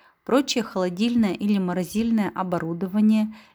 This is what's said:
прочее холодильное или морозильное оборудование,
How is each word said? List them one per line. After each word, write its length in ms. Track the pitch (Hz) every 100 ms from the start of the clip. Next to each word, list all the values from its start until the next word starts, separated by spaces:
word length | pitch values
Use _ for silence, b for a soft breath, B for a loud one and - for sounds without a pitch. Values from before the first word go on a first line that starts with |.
| b b
прочее 400 | - 233 285 -
холодильное 680 | - - 180 175 233 240 220
или 220 | - 208 202
морозильное 760 | 180 185 180 208 226 226 190
оборудование, 1000 | - 185 175 165 170 185 208 214 220 214 214 B